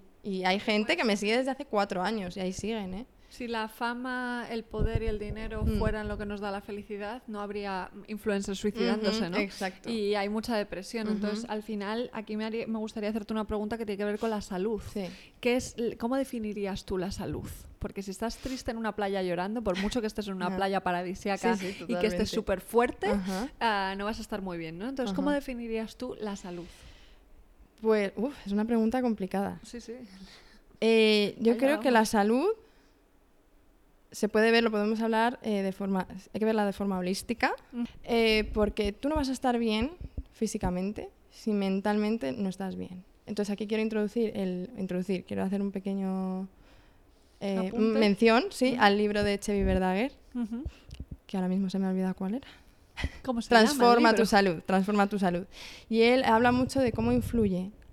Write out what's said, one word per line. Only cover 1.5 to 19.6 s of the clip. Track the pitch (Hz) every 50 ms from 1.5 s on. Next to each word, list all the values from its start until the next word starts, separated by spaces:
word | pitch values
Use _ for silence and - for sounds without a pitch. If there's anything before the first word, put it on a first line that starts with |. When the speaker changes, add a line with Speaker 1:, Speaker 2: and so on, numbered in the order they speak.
Speaker 1:
hace | 262 - 285
cuatro | - - 208 202 202 196 180 180
años | 196 226 214 185 180 180 202
y |
ahí | 185 185 185
siguen, | - - 208 233 220 196 185 185
¿eh? | 196 254 - - - - -
Speaker 2:
Si | - - 254 226
la | 233 220 214
fama, | 220 - - 247 233 240 240 247 254 254 247 247 247 240 240 226 -
el | 233 226 220
poder | - - 220 214 220 226 214 220
y |
el | 220 214 214
dinero | 208 208 214 220 220 214 220 214 214
Speaker 1:
Mm. | 220 214 208
Speaker 2:
fueran | 214 214 214 214 214
lo | 208 208
que | 208 214
nos | 202 208 202
da | 208 202 196
la | 202
felicidad, | 202 - 208 208 208 - 214 196 208 202 233 254 -
no | - 214 208
habría | 208 202 208 208 202 196 196 185 180 - - 202 196
influencers | - 214 208 - 220 202 196 196 208 196 196
suicidándose, | - 208 208 226 233 240 226 214 214 196 214 220 226
Speaker 1:
Ujú, | 226 -
Speaker 2:
¿no? | 208
Speaker 1:
exacto. | 208 190 - - 202 185 190 - - 226
Speaker 2:
Y | 233 220 202 202 208
hay | 208 196 202
mucha | 214 226 214 247 240
depresión. | 208 208 - - 175 196 - - 226 220 220
Speaker 1:
Ujú. | 214
Speaker 2:
Entonces, | 202 208 208 208 214 233 -
al | 214 214 214
final, | - 220 202 202 202 220 233 247 - -
aquí | 220 208 - 214
me | 214 220
haría, | 226 220 233 - 214
me | 220 220
gustaría | 214 220 - 226 208 208
hacerte | 220 226 202 - 220
una | 220 214
pregunta | - 214 208 214 214 233
que | 220 226
tiene | 208 202 190
que | 208
ver | 208 208 208
con | 240 226
la | 220 208
salud. | 190 - 202 180 185 220 226 202 - - -
Speaker 1:
Sí. | 208 190 175 185 - - - - -
Speaker 2:
¿Qué | - 240 240
es | 262 240 - -
l-, | - 240 220 -
cómo | - 233 233 262
definirías | 277 269 262 - 233 214 208 202 208 202 190 190 185 -
tú | - 196
la | 185 175 196
salud? | - - - 131 - - - - - - - - - -
Porque | - 202 - 196 196
si | 202 190
estás | - 226 233 - -
triste | - 254 262 247 - -
en | 226
una | 226 226 214 202
playa | - 208 196 196 196
llorando, | 190 180 175 170 180 202 220 247